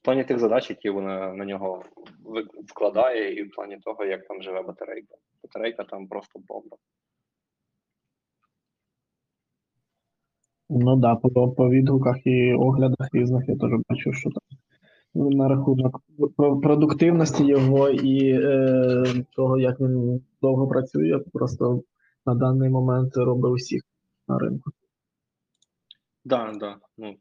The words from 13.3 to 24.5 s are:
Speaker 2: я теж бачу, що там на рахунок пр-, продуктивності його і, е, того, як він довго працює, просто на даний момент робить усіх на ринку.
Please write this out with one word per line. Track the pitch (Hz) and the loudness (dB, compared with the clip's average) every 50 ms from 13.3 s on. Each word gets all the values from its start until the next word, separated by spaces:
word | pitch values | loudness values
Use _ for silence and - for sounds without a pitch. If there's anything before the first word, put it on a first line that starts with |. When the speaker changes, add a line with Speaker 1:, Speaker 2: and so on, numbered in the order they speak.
| 127 127 131 135 | 0 -2 -2 -4
Speaker 2:
я | - | -4
теж | 135 - 120 117 113 117 - | -2 -2 -2 -2 -2 -2 -4
бачу, | 120 - - 139 127 | -6 -4 -4 -6 -6
що | 131 - - | -4 -8 -8
там | - - _ _ 135 _ _ _ _ _ _ _ _ _ _ _ _ 165 139 139 | -8 -8 _ _ -20 _ _ _ _ _ _ _ _ _ _ _ _ -2 0 2
на | 139 139 135 | 2 2 2
рахунок | 131 135 135 135 143 131 131 131 131 131 - _ _ 156 147 147 143 - | 2 2 2 2 2 2 2 2 0 -2 -4 _ _ _ -2 -2 -2 2
пр-, | - 147 143 139 139 | 2 2 2 2 2
продуктивності | 139 147 147 147 156 151 147 143 165 170 175 165 156 156 - - 147 | 4 4 4 4 4 2 4 4 4 4 4 4 2 0 2 2 4
його | 139 139 139 131 131 139 135 139 143 | 4 4 4 4 4 4 4 4 4
і, | 135 - - 135 135 135 135 135 | 2 2 2 0 2 2 2 2
е, | 131 131 - 143 135 135 131 131 131 131 127 127 127 123 127 127 123 123 127 _ _ | 2 2 2 2 2 2 2 2 2 2 2 2 2 2 0 0 0 -2 -6 _ _
того, | - 131 131 131 131 | -2 0 2 2 2
як | 127 127 127 135 | 0 0 0 0
він | 135 127 127 127 120 123 123 127 - _ _ _ | -2 0 0 0 0 0 -2 -4 -6 _ _ _
довго | - 135 131 131 135 | 0 2 2 2 0
працює, | 127 - 127 131 - - 147 156 160 143 139 143 - - | 0 0 -2 -2 -2 -2 -2 0 0 0 -2 -4 -6 -4
просто | 110 120 123 - - - 120 123 127 - _ _ _ _ _ _ _ _ | -4 -4 -4 -2 -2 0 0 0 -2 -4 _ _ _ _ _ _ _ _
на | 131 123 | -2 0
даний | 120 135 127 127 131 131 131 | 0 2 2 2 2 2 2
момент | 131 131 127 127 123 127 131 131 - | 2 0 0 0 0 0 0 -2 0
робить | 131 123 127 127 127 127 123 | 0 0 0 0 0 0 0
усіх | 127 120 - - - - - _ _ _ _ _ _ _ _ | -2 -2 -4 -4 -6 -6 -6 _ _ _ _ _ _ _ _
на | - 131 - | -6 -4 -2
ринку. | - - | -2 -4